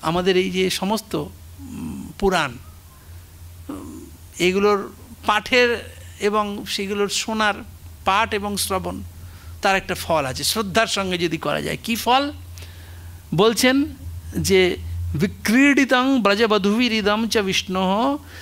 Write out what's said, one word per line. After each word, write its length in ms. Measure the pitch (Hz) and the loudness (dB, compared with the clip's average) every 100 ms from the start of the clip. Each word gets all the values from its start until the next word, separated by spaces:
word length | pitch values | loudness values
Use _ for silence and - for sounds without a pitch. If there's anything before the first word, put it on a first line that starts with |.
আমাদের 340 | 156 170 185 185 | -2 0 2 2
এই 140 | 190 | 2
যে 200 | 180 185 | 0 0
সমস্ত, 440 | - 190 214 - | 0 -2 -2 -2
উম, 1000 | - - - - - 269 - - - - - | -6 -6 -10 -18 -16 -14 -10 -8 -8 -12 -2
পুরাণ, 340 | 196 185 143 120 - - - - - - - - - - - | 2 2 0 -4 -16 -20 -20 -20 -20 -20 -20 -20 -20 -18 -14
উম, 380 | - - - - - - - | -12 -14 -16 -18 -20 -16 0
এইগুলোর 540 | 175 190 202 202 - - - - - | 2 4 4 2 0 -12 -18 -6 0
পাঠের 640 | 214 208 254 247 233 - - - - | 0 2 4 4 2 -6 -16 -18 -4
এবং 460 | 208 208 208 208 202 | 0 0 0 -4 -6
সেগুলোর 420 | - 196 202 202 | -6 -4 -2 -2
শোনার, 460 | - - 220 214 196 - - - - | -2 -4 0 0 0 -6 -18 -18 -6
পাঠ 300 | - 196 220 | 0 2 2
এবং 220 | 208 208 202 | -2 -4 -4
শ্রবণ, 460 | - 190 175 180 - - - - - - | -2 -2 -4 -8 -12 -16 -18 -18 -18 -2
তার 140 | 202 190 | 2 2
একটা 180 | - | 0
ফল 320 | 180 - 160 135 | -4 0 0 0
আছে, 180 | 127 | -2
শ্রদ্ধার 420 | 143 220 208 175 226 | -2 -2 0 2 2
সঙ্গে 320 | - 190 180 | 0 -2 0
যদি 200 | 170 160 | 0 -2
করা 240 | 147 147 | -2 -2
যায়। 140 | 151 151 | -2 -4
কি 120 | - 220 | -4 -2
ফল? 360 | - 254 285 294 - - - - - - - - - | 2 2 2 -4 -14 -16 -16 -18 -18 -18 -18 -18 -2
বলছেন 500 | 156 214 226 254 269 285 - - - - - | 4 4 6 4 4 2 -4 -12 -12 -8 -4
যে, 380 | 165 190 180 - - - - | 2 4 4 2 -6 -6 -4
"বিক্রীডিতং 1080 | 147 185 - - 233 285 277 269 254 262 269 | 0 -2 -2 2 6 6 4 4 2 4 4
ব্রজবধূভিরিদং 1040 | 202 202 226 214 196 214 247 220 202 214 226 | 4 4 4 4 2 2 2 2 2 0 0
চ 100 | 220 | 0
বিষ্ণোঃ 800 | 196 180 - 185 185 196 262 285 - - | 0 0 -2 0 0 2 0 -2 -6 -18